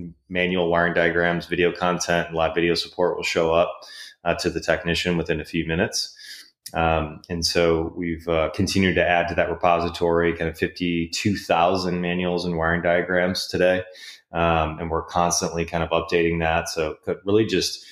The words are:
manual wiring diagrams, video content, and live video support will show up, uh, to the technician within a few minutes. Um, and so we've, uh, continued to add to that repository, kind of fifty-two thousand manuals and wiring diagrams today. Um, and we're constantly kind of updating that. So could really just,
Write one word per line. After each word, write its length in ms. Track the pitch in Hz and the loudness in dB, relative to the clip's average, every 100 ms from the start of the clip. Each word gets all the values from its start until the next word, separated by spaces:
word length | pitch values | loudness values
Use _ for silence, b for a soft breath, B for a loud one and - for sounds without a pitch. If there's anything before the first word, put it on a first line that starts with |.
| 87 82 - | -14 -16 -6
manual 400 | 92 90 92 85 | 0 0 2 2
wiring 260 | 85 87 | 2 2
diagrams, 520 | 85 85 85 87 85 - | 4 2 4 2 0 -2
video 260 | 87 87 | 0 0
content, 560 | - 90 85 - 85 82 | 2 0 0 0 0 0
and 80 | 82 | 0
live 180 | 80 | 0
video 200 | 85 85 | 2 0
support 420 | 82 - - 87 - | 0 -2 -2 0 0
will 80 | |
show 280 | 82 92 82 | -2 0 2
up, 200 | 82 - - B B B B | 4 2 -2 B B B B
uh, 100 | 87 | -4
to 160 | 80 85 | -2 -2
the 100 | 80 | -2
technician 560 | - 78 85 82 90 85 | -2 -2 0 -2 0 0
within 240 | 80 82 | -2 -4
a 40 | |
few 220 | 71 87 78 | -4 -4 -2
minutes. 480 | 82 117 - - B B B B B - | 0 0 -2 -8 B B B B B -8
Um, 480 | 82 82 80 76 78 - | 0 2 2 -2 -8 -8
and 160 | 85 82 | -4 -2
so 480 | 87 85 82 82 85 | 2 2 2 -2 -6
we've, 320 | 87 80 85 | -6 -6 -2
uh, 220 | 82 78 | 0 0
continued 460 | - 92 98 92 85 | -2 -2 2 2 4
to 120 | 85 | 4
add 200 | 87 85 | 2 2
to 60 | 87 | 0
that 140 | 82 | 0
repository, 840 | 82 90 85 85 82 85 85 85 82 | 0 2 2 0 0 2 2 2 0
kind 140 | 82 | -4
of 80 | - | -2
fifty-two 800 | 90 - 90 85 82 - 107 101 | -4 -2 -2 -2 -2 -2 -2 -2
thousand 680 | - 85 87 95 90 90 | 0 2 4 2 -2 -2
manuals 420 | 87 90 90 87 | -2 -2 -2 -2
and 140 | 87 82 | -2 -2
wiring 240 | 80 85 | 0 2
diagrams 640 | 85 87 87 90 90 95 - | 2 2 2 2 0 -2 -4
today. 380 | 87 90 92 - B B B B | 2 4 2 -2 B B B B
Um, 480 | 85 85 80 78 80 | 0 2 2 0 -4
and 120 | 82 | -4
we're 140 | 80 | -4
constantly 600 | - 90 85 85 87 82 | -2 0 2 0 -2 -4
kind 180 | 82 85 | -4 -2
of 60 | 80 | 0
updating 520 | 82 85 87 85 85 | -2 0 2 2 0
that. 280 | 80 82 85 | 0 0 -2
So 280 | 85 78 - | -4 -4 -6
could 140 | - 82 | -8 -6
really 220 | 95 107 104 | 0 2 2
just, 360 | 90 - - B | 0 -2 -6 B